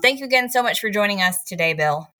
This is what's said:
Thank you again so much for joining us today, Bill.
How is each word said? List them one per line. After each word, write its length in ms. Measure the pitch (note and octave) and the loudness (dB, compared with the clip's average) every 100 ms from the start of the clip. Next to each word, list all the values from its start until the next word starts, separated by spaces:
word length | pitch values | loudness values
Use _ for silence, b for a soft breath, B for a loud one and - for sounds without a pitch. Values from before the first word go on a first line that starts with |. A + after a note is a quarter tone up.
Thank 180 | A#3+ C4+ | 0 0
you 60 | C4+ | 0
again 240 | B3+ B3 | 0 2
so 140 | B3+ | 0
much 160 | A#3+ G3+ | 0 0
for 100 | A3 | -2
joining 320 | G#3 G#3 G3 | 0 0 2
us 220 | F#3 F3+ | 0 -2
today, 320 | - E3+ E3 D#3 | -8 -2 0 2
Bill. 340 | D3+ D3 D#3+ _ | 0 0 -4 _